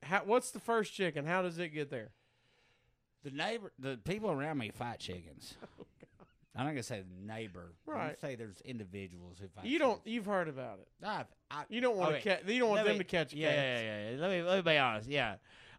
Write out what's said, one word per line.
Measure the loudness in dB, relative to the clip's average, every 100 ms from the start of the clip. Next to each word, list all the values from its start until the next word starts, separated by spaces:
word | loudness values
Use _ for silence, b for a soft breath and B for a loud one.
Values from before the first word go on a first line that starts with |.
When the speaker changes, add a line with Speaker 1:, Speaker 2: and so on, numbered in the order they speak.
Speaker 1:
how, | 0 0
what's | 4 2 2
the | -8
first | 0 2 0
chicken? | 0 0 0 0
How | 2
does | 0 -2
it | -6
get | -4 -4
there? | -4 -8 _ _ _ _ _ _ _ _ _ _ _ -12
Speaker 2:
The |
neighbor, | -4 -2 -4 -8 -8
the | -6 -6 -4
people | -2 -2
around | -2 0 -2
me | -4
fight | -6 -8 -6
chickens. | -8 -10 -12 -18 -18 -18
Speaker 1:
<laughs> | -20 -18 -20 _ -20 _ -20 _ _ -6
Speaker 2:
I'm | -4
not |
gonna | -4
say | -6 -8
the | -10 -14 -10
neighbor. | -10 -10 -12 -18 -18 -10
I'm |
gonna | -6 -6
Speaker 1:
Right. | -6
Speaker 2:
say | -8 -8
there's | -10 -12
individuals | -12 -10 -8 -10 -10 -12 -16 -16
who | -16
fight | -10 0
Speaker 1:
You | 6
don't, | 6 6
Speaker 2:
chickens. | 0
Speaker 1:
you've | -4 2
heard | 2 2
about | -4 -8 -10
it. | -16 _ -6
Speaker 2:
I've, | -4 -6 _ _
I, | -8 -4
Speaker 1:
You | 2
don't | 2 4
wanna | 2 2
Speaker 2:
okay, | 2 2 2
Speaker 1:
ca-, |
you | 4
don't | 6
want | 6
Speaker 2:
let | 4
Speaker 1:
them | 2
Speaker 2:
me |
Speaker 1:
to |
catch | 2 0 0
a | 0
Speaker 2:
yeah, | 2
Speaker 1:
case. | 4
Speaker 2:
yeah, | 4 2
yeah, | 0 -2 -4
yeah. | -2
Let | 0
me, | 0
let | 4 4 6
me |
be | 6
honest. | 6 2 0
Yeah, | 0 0 -2 B B B